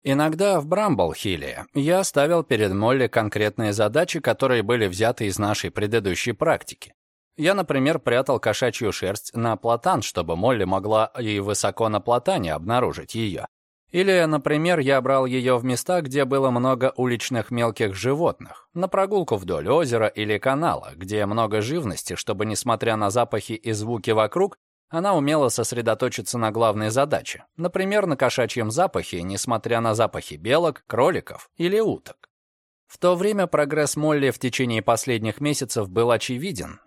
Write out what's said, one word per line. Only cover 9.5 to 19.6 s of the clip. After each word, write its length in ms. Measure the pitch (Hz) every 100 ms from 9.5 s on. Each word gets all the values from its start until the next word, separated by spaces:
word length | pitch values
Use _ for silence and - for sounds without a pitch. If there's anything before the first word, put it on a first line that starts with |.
| 110
платан, 460 | 117 117 180 165
чтобы 340 | - - 82 82
Молли 260 | 113 117
могла 480 | 92 95 101 110 110 -
и 220 | 110 104
высоко 480 | 98 101 104 - 110
на 100 | 104
платане 540 | 117 120 - 185 85
обнаружить 600 | 76 87 120 110 71 -
ее. 320 | 110 110 80 - _ _ _ _
Или, 320 | 175 196 185 160
например, 540 | 151 147 151 170 170
я 220 | 135 135
брал 240 | 127 135 131
ее 320 | 127 123 123
в 80 | 127
места, 360 | 123 - 180
где 220 | 143 139
было 280 | 135 139 135
много 420 | 120 127 127 131 -
уличных 540 | 123 117 - 120 -
мелких 460 | 120 117 107 110 92
животных, 760 | 120 143 165 - - - _ 170
на 120 | 185
прогулку 480 | 196 196 202 160 107
вдоль 320 | 90 80